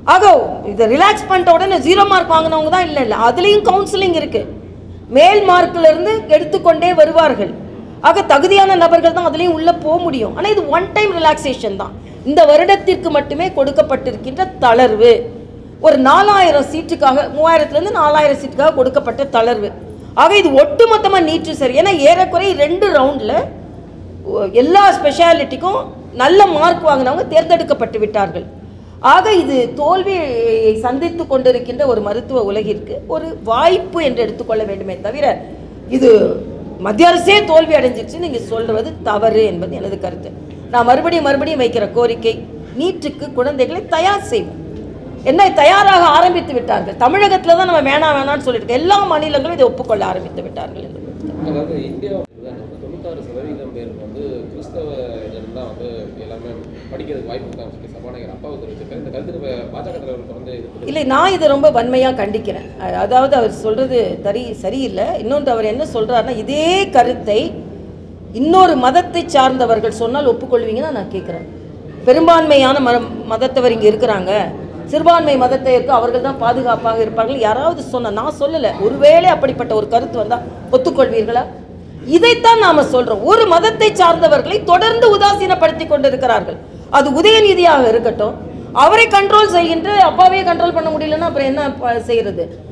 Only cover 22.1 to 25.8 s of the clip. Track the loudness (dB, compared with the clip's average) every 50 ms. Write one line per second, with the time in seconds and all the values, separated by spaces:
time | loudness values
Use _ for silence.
22.1 | 4 4 2 0 0 -2 0 0 0 0 0 0 0 0 0 2 2 2 2 2
23.1 | -2 -2 -4 -2 -2 -2 -4 -4 -12 -16 -18 -18 -18 -20 -20 -20 -20 -20 -20 -18
24.1 | -18 -16 -12 -8 -4 -4 -4 0 2 2 2 4 4 6 6 6 4 4 0 -2
25.1 | 2 4 4 4 4 4 2 -4 -6 -4 -4 -4 -4 -4